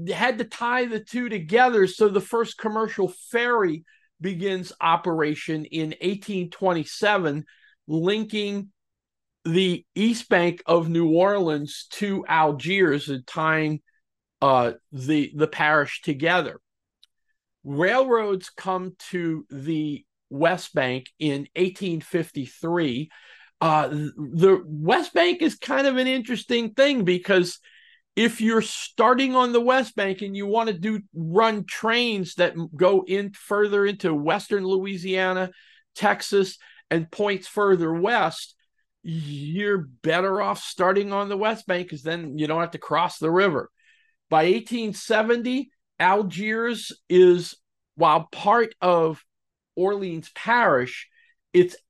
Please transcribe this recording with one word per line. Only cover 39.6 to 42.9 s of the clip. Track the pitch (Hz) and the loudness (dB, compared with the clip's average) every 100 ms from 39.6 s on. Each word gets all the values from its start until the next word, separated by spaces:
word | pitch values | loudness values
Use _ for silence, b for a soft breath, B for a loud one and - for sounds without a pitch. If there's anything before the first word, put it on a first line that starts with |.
| 208 196 | -2 -2
better | 139 123 156 170 190 185 | -4 -6 -2 0 0 -2
off | 196 202 | -2 -4
starting | - - 185 196 202 | -6 0 2 2 0
on | 202 202 | -4 -4
the | 196 | -2
West | 214 214 - | -2 -2 -4
Bank, | 180 180 | -4 -4
'cause | 151 | -8
then | 151 170 156 151 | -6 -6 -6 -4
you | 151 | -2
don't | 165 | -2
have | 170 | -4
to | 165 | -6
cross | - | -2